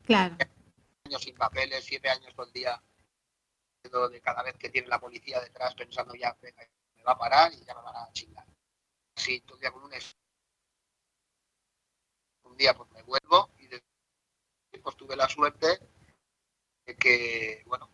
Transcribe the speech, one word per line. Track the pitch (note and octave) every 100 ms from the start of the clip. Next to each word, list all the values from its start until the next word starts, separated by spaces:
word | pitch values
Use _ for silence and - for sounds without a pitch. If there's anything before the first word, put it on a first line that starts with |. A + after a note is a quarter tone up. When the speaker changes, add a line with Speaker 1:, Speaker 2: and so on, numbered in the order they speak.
Speaker 1:
claro. | - G#3+ F#3 E3+ F3+ - - _ _ _ -
Speaker 2:
años | C3+
sin | - -
papeles, | A2+ B2+ C3+ C3+ C3
siete | C3+ C3+
años | C3 B2+ B2+
todo | B2
el |
día | B2 B2+ A#2+ _ _ _ _ _ _ _ _ _ _
de | - B2 B2 A#2+
cada | - A#2+
vez | B2+ B2+
que | A#2+
tiene | C3 B2
la | A#2+
policía | B2 A#2+ - B2+
detrás | B2 - B2+ -
pensando | B2 - A#2+ A#2+
ya, | B2 A#2+
"Venga, | B2 - A#2 _ _ _
me |
va | B2
a | B2+
parar | A#2 C3+ E3+
y | - -
ya | A#2+
me |
van | A#2+ A#2
a | A#2
chingar". | - - - - _ _ _ _ _ _ -
Así, | - B2+
todo | - -
el |
día | C3
con | B2+
un | C#3
es-, | C3 - - _ _ _ _ _ _ _ _ _ _ _ _ _ _ _ _ _ _ _ _ _ _ _
un | B2
día, | C3+
pues, | B2 A#2+
me | A2+
vuelvo | A#2 C3 - F3 G3+ _
y | -
de-, | B2 - _ _ _ _ _ _ _ _ -
pues, | C#3+ -
tuve | C3+ C3+
la | C3+
suerte | - D3 - D#3+ F#3 - _ - _ _ _ _ _ _ _ -
de | B2
que, | C3 B2 A#2+ A2+ A2 A2 -
bueno, | B2+ -